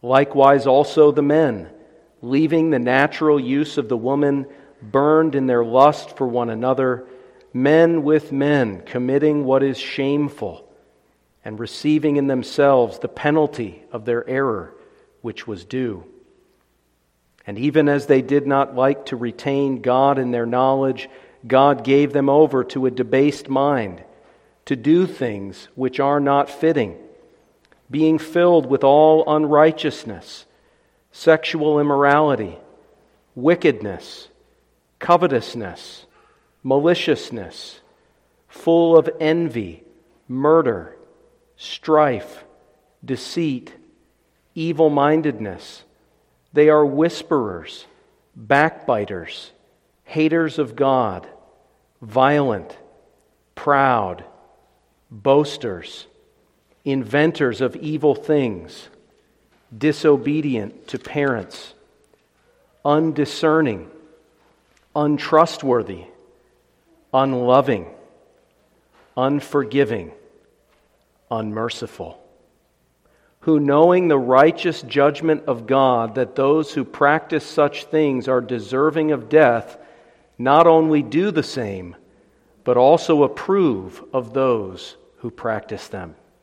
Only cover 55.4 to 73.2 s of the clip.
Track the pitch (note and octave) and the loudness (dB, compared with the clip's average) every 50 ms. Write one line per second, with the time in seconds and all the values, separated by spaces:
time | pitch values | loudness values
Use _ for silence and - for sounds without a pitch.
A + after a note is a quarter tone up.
55.4 | D3+ D3 - - - A#2 F#2+ F2 E2+ - - - - _ _ _ _ _ _ _ | 2 0 -6 -10 -10 -10 -10 -10 -14 -18 -20 -20 -20 _ _ _ _ _ _ _
56.4 | _ _ _ _ _ _ _ _ _ - C#3 C3+ B2+ G#2+ G#2+ C#3+ D3+ E3 D#3+ - | _ _ _ _ _ _ _ _ _ -4 -4 -4 -4 -2 0 2 2 2 0 0
57.4 | C#3+ B2+ A2+ - C3 B2 - - - D3+ D3+ D#3 C#3+ D3+ C3+ C#3+ - - D#3 D3 | -2 -2 -2 -2 -4 -4 -4 -6 -10 -8 -8 -2 0 0 0 0 -2 -2 -2 0
58.4 | C3+ A#2+ G#2 F2 E2 - - - - - _ _ _ _ _ _ _ _ _ _ | 0 -2 -6 -8 -14 -18 -20 -20 -20 -20 _ _ _ _ _ _ _ _ _ _
59.4 | _ _ _ _ _ _ A#2 A2 A#2+ D3+ D3 D3 - D3 D3 C#3 A2+ C3+ D3 D#3 | _ _ _ _ _ _ -14 -4 -2 -2 -2 0 0 0 0 0 -2 -4 -4 -4
60.4 | D3+ D3 C3 A2+ G#2 G2+ - - - - - C3 - - - D3+ C#3+ C#3 B2+ A2+ | -4 -4 -4 -6 -6 -8 -14 -18 -20 -14 -14 -14 -12 -10 -6 -4 -4 -2 -4 -6
61.4 | F#2 - - - - - _ _ _ _ _ _ _ _ _ _ _ _ _ _ | -8 -12 -18 -20 -20 -20 _ _ _ _ _ _ _ _ _ _ _ _ _ _
62.4 | _ _ _ _ _ _ _ _ _ C#3+ D3 D3+ D#3+ D#3+ D3 C#3 D3 C#3 - - | _ _ _ _ _ _ _ _ _ 0 0 0 0 -2 -2 -4 -4 -6 -6 -2
63.4 | - D#3+ D3+ D#3+ D#3+ C3+ G#2+ F#2 E2 - - - - _ _ _ _ _ _ _ | 0 0 2 2 0 -2 -4 -6 -12 -18 -20 -20 -20 _ _ _ _ _ _ _
64.4 | _ _ _ _ _ _ _ _ _ _ _ D3+ D3 D3 D3+ C#3+ - - - D#3 | _ _ _ _ _ _ _ _ _ _ _ -2 -2 -2 -2 -4 -4 2 4 4
65.4 | E3 E3+ - - - C3+ B2 A#2+ G#2+ F#2 G2 F2 E2+ - - _ _ _ _ _ | 4 4 0 -8 -2 0 0 0 -2 -6 -12 -16 -18 -20 -20 _ _ _ _ _
66.4 | _ _ _ _ _ _ _ _ _ _ _ _ _ _ - C3 C3+ C3+ C3+ B2 | _ _ _ _ _ _ _ _ _ _ _ _ _ _ -2 0 0 0 -2 -2
67.4 | B2 B2 B2 C3+ C#3+ C#3+ B2 G2+ E2+ - - - - _ _ _ _ _ _ _ | 0 4 4 4 4 2 -2 -4 -4 -12 -20 -20 -20 _ _ _ _ _ _ _
68.4 | _ _ _ _ _ _ _ _ _ _ _ _ _ _ _ - B2+ C3+ C#3+ C#3+ | _ _ _ _ _ _ _ _ _ _ _ _ _ _ _ -2 -2 -2 -2 -4
69.4 | C#3 - - C#3+ C#3 - A2+ C#3 C#3 - A#2+ G#2 F2 D#2+ - - _ _ _ _ | -6 -4 -4 -4 -4 -2 0 -2 0 0 -2 -8 -8 -12 -18 -20 _ _ _ _
70.4 | _ _ _ _ _ _ _ _ _ _ _ _ _ _ _ _ _ _ A#2+ A2+ | _ _ _ _ _ _ _ _ _ _ _ _ _ _ _ _ _ _ -8 -8
71.4 | A2 G#2+ G#2 A2 A2+ A#2+ - - A#2+ A2 - - F2+ E2 - - _ _ _ _ | -6 -8 -6 -6 -6 -6 -8 -10 -14 -14 -14 -14 -16 -16 -16 -20 _ _ _ _
72.4 | _ _ _ _ _ _ _ _ _ _ _ _ _ _ _ _ | _ _ _ _ _ _ _ _ _ _ _ _ _ _ _ _